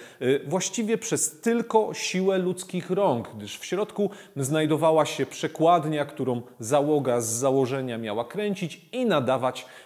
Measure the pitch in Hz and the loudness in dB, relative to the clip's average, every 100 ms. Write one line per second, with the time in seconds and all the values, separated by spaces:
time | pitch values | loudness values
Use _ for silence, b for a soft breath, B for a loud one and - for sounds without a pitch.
0 | B B 127 139 143 180 - - 220 226 | B B 2 2 0 -2 -2 -2 -2 -2
1 | - 156 - - 233 233 226 220 214 - | -2 -2 -2 -2 0 0 2 2 2 -4
2 | - 185 190 190 180 180 - 180 - 185 | -4 0 2 2 0 -2 -6 -6 -2 2
3 | 190 120 104 107 101 - - 180 214 - | 2 2 -2 -10 -12 -12 -6 -4 -2 -2
4 | 202 B B 139 131 156 151 151 160 156 | -2 B B -6 -2 2 2 4 4 4
5 | 147 - 131 - 160 - 160 175 151 151 | 2 0 -4 -4 -6 2 4 4 2 -2
6 | 143 - 127 120 120 - 113 143 147 147 | -4 -4 -2 -4 -6 -10 0 2 4 2
7 | 127 120 110 113 135 135 123 135 127 113 | 2 0 0 0 2 2 2 -2 -4 -6
8 | 113 104 120 196 208 196 160 - - 240 | -4 -4 -4 -4 -4 -4 -6 -10 -10 -2
9 | 240 151 131 131 127 - - B | 2 2 2 0 0 -4 -12 B